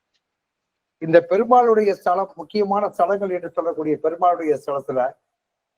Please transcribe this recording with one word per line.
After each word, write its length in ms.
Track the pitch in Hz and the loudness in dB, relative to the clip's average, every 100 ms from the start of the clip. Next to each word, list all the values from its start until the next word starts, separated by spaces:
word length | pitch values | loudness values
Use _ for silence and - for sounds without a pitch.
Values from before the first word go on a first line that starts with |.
| _ _ _ _ _ _ _ _ _ - | _ _ _ _ _ _ _ _ _ -12
இந்த 160 | 160 170 | 2 4
பெருமாளுடைய 720 | 165 190 233 247 240 214 208 | 4 0 4 4 4 4 2
ஸ்தலம், 380 | 185 190 180 196 - | -2 -2 -2 -4 -8
முக்கியமான 480 | 156 214 202 202 202 | -8 -4 -2 -2 -2
ஸ்தலங்கள் 460 | 196 175 202 196 180 | 0 0 0 -2 -6
என்று 140 | 170 | -8
சொல்லக்கூடிய 460 | 175 165 160 156 143 | -6 -6 -4 -4 -2
பெருமாளுடைய 560 | 160 170 180 170 156 147 | -2 0 0 0 -2 -4
ஸ்தலத்துல 440 | - 139 135 131 123 - _ _ _ _ _ | -4 -8 -6 -4 -4 -6 _ _ _ _ _